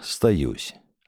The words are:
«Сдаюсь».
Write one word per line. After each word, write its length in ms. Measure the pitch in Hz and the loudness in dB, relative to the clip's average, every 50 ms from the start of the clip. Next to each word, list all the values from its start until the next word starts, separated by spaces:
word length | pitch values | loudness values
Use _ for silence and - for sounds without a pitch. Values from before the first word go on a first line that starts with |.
| - | -10
«Сдаюсь». 720 | - - - - 113 104 76 67 60 - - - - - - _ _ _ _ _ | -10 -2 2 2 4 4 4 2 -2 -4 -6 -10 -14 -14 -18 _ _ _ _ _